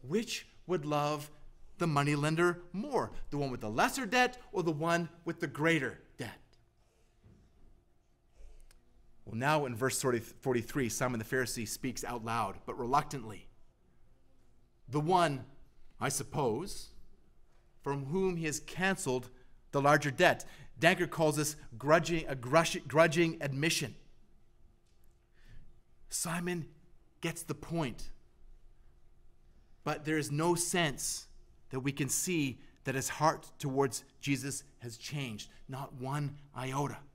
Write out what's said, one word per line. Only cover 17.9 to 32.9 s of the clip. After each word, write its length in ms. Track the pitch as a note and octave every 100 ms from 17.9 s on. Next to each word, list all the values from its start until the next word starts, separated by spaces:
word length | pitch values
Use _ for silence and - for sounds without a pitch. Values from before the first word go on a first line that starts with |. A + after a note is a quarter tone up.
| C#3 C#3
whom 320 | F#3 F#3+ E3+
he 80 | D#3+
has 160 | C3+
canceled 680 | - - F#3+ F#3 C3+ B2+ A#2+ - - - -
the 100 | C#3+
larger 280 | C#3+ D3+ D3
debt. 360 | B2 F3 A#2+ - - - -
Danker 300 | D#3+ F#3 C#3
calls 260 | - D#3 D3
this 220 | D3 - - G#2+
grudging, 480 | C3+ E3 D#3 E3+ D#3
a 120 | C3+
grush-, 500 | A#2+ D#3 D#3+ F3+ C3+
grudging 500 | C#3 E3 D3+ E3 -
admission. 540 | C#3+ C3+ D#3+ - B2+ - - - - - - - - - _ - - _ _ - - - - - _ - -
Simon 600 | - E3+ E3+ F3 F3 C#3 - - - - _
gets 240 | E3 -
the 100 | -
point, 580 | D3 - E3+ C#3 G#2 - - - - - - - - - - - - - - - - - -
but 220 | D#3 D3+ D3+
there 120 | D#3
is 140 | C#3+
no 240 | D3 E3+ E3+
sense 720 | - F#3 D#3+ C3 - - - - - - -
that 120 | B2+
we 100 | C3+
can 160 | C#3 C3+
see 540 | - - E3+ C#3 A2+ - -
that 100 | -